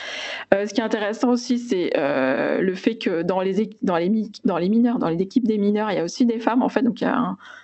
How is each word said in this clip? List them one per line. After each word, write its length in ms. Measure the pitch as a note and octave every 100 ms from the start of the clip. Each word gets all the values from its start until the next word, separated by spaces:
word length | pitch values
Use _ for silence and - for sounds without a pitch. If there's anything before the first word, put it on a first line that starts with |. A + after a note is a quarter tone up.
| - - - - -
Euh, 120 | G3 G#3
ce 80 |
qui 60 | G#3
est 40 |
intéressant 460 | A3 A3+ G3+ A3 B3+
aussi, 280 | A#3+ - A#3+
c'est, 320 | A#3+ F#3 E3 -
euh, 640 | C#3 C3+ C3 C#3 C#3+ -
le 140 | F#3 F#3
fait 200 | - A3+
que 260 | - E3
dans 180 | F3 F#3+
les 200 | F#3+ F#3+
équ-, 180 | G#3 -
dans 140 | F#3+ E3+
les 120 | F3
mi-, 220 | A3 G3+ -
dans 140 | A3 F3
les 100 | F3+
mineurs, 320 | A3+ A#3+ A#3
dans 80 | E3
les 120 | E3
équipes 280 | F#3+ B3 A3+
des 100 | G#3+
mineurs, 320 | G3+ G#3 G#3+
il 60 | E3+
y 40 |
a 40 |
aussi 220 | E3 - A#3+
des 120 | A3+
femmes, 240 | A3+ A#3+
en 60 | -
fait, 140 | -
donc 180 | A3+ -
il 40 |
y 40 | -
a 80 | -
un, 200 | F3+ F#3+ - -